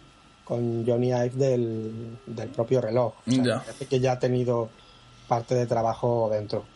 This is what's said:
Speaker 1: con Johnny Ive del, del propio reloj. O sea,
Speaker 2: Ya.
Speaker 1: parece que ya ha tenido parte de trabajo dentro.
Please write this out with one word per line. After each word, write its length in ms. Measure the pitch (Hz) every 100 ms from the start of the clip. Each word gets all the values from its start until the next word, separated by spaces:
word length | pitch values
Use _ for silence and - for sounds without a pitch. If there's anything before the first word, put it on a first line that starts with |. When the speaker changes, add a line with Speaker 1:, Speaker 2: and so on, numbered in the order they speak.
| - - - -
Speaker 1:
con 420 | - 120 120 117 117
Johnny 220 | 120 123
Ive 200 | 123 123
del, 840 | 127 135 123 117 113 110 113 117 117 -
del 220 | 113 113
propio 300 | - 113 131
reloj. 340 | 110 117 117 - -
O 40 |
sea, 120 | 131
Speaker 2:
Ya. 160 | 123 113
Speaker 1:
parece 280 | - - 131
que 120 | 135
ya 140 | 131
ha 60 | 123
tenido 500 | 127 123 120 120 113 - - - - - -
parte 280 | 120 117 123
de 100 | 120
trabajo 640 | 117 113 113 120 120 110
dentro. 340 | 107 107 107 -